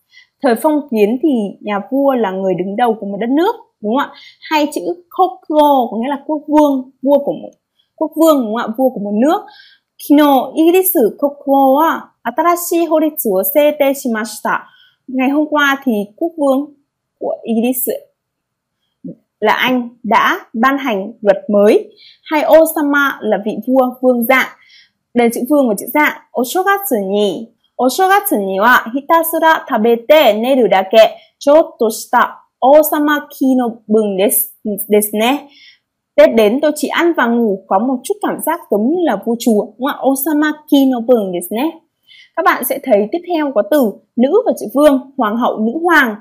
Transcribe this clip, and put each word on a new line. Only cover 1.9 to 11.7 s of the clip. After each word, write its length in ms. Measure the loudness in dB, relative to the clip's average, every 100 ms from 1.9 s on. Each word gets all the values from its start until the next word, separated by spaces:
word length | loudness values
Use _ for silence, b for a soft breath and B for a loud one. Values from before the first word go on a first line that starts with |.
vua 220 | 0 0
là 180 | 0 -2
người 220 | -2 -2
đứng 220 | -2 -4 -2
đầu 180 | -2
của 120 | -2 -8
một 120 | -6
đất 100 | -2
nước, 260 | 0 0 -4 -12 _
đúng 140 | -4 -4
không 140 | -4
ạ? 20 | B B B -6
Hay 180 | -2 -2
chữ 80 | -4 -8 -10 _
"kokuo" 800 | -2 -2 -2 -2 2 4 2 0
có 60 | -4
nghĩa 120 | -6
là 140 | -6 -6
quốc 160 | -8 0
vương, 440 | 2 2 0 -6 _
vua 160 | 0 0
của 160 | 0
một 180 | -6 -12 -20 _ _ _ _
quốc 160 | -6 0
vương, 300 | 2 2 0
đúng 100 | -4
không 160 | -6
ạ? 20 | -2
Vua 120 | -2
của 100 | -2
một 140 | -4
nước. 280 | 0 0 0 -4 B B B _ _
"Kino, 540 | 2 4 4 2 0 0
Igirisu 440 | 2 2 2 0 0 0
kokuo 640 | -4 -4 0 2 4